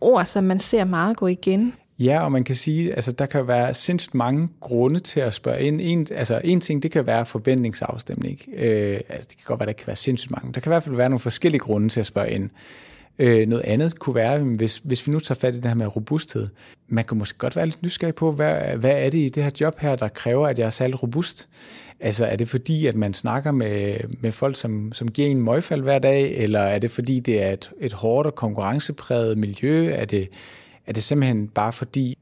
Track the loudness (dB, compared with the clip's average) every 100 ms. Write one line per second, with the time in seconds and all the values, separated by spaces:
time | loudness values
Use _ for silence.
0 | 4 4 4 2 2 2 2 2 2 2
1 | 0 2 0 0 2 2 2 -2 _ 0
2 | 2 4 2 2 0 -2 0 0 0 -2
3 | -4 -2 -2 0 2 2 2 0 -2 -2
4 | -2 0 2 2 0 -4 -2 2 4 2
5 | 0 0 -2 -2 -2 0 0 0 0 0
6 | -2 -4 -2 0 2 2 2 -2 0 0
7 | 2 0 0 -2 2 2 2 -2 -6 -6
8 | -8 -6 -6 -8 -12 -2 2 2 2 -2
9 | -6 -12 -14 -18 -6 -4 -4 -6 -8 -4
10 | -2 -2 -4 -8 -8 -6 0 0 0 0
11 | 2 2 0 0 2 2 2 2 2 0
12 | -2 -2 -2 -2 -6 -10 -20 -20 -20 -20
13 | -20 2 4 6 4 0 0 0 0 -2
14 | -2 0 2 2 0 0 -2 -2 -2 -2
15 | 0 -2 -2 -2 -2 0 -2 0 0 -4
16 | -4 -4 -4 -6 -6 -10 -20 -20 _ -2
17 | 0 -2 -4 -4 -4 -2 -2 -2 -6 -2
18 | -4 0 -2 2 0 0 -2 0 2 4
19 | 2 2 0 0 -2 0 -2 0 -2 0
20 | -2 -4 0 2 2 2 -2 0 -2 -2
21 | -2 -2 -4 -8 -16 -20 -20 -20 -20 -6
22 | -4 0 0 0 -2 -2 -2 0 2 2
23 | -2 -2 -2 -2 0 0 0 0 -2 -4
24 | -6 -4 -4 -2 -2 -2 -4 -4 -6 -6
25 | -6 0 2 2 2 2 0 -2 2 2
26 | 4 4 2 2 2 2 2 2 0 -2
27 | 0 0 2 2 2 -2 -6 -8 -8 -2
28 | 2 2 2 -2 -4 -2 -2 -2 -4 -8
29 | -4 0 0 0 -2 -2 0 2 2 -2
30 | -2 -2 -4 -10 -20 -20 -20 -20 -8 -6
31 | 0 2 2 2 -2 -2 -2 -2 -6 -2
32 | -2 -4